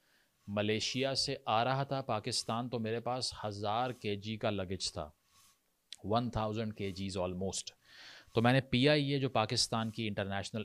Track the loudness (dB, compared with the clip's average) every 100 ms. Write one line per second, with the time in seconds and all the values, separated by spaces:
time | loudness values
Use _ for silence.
0 | _ _ _ _ -4 0 2 2 0 0
1 | 0 0 -2 -2 2 2 4 2 0 -2
2 | -2 -2 -2 -2 -2 -2 -2 -2 -2 -2
3 | -2 -2 -4 -4 -6 -4 0 0 0 -2
4 | -2 -2 -4 -2 0 0 -2 -4 -4 -6
5 | -8 -12 _ _ -20 _ _ _ _ -10
6 | 0 0 2 -2 -2 -2 -4 -4 -6 -4
7 | -4 -2 -2 -2 -4 -4 -8 -14 _ -20
8 | -20 -20 -4 2 4 4 4 4 6 6
9 | 4 2 2 2 2 2 0 0 -2 -2
10 | -2 -2 -2 -2 -4 -6